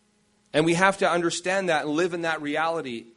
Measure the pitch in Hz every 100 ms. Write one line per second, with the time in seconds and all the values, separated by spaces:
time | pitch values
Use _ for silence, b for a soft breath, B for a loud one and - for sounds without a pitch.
0 | _ _ _ _ _ 143 165 170 190 190
1 | 180 175 170 - 180 196 185 151 151 151
2 | 180 170 165 156 147 151 165 165 139 113
3 | 113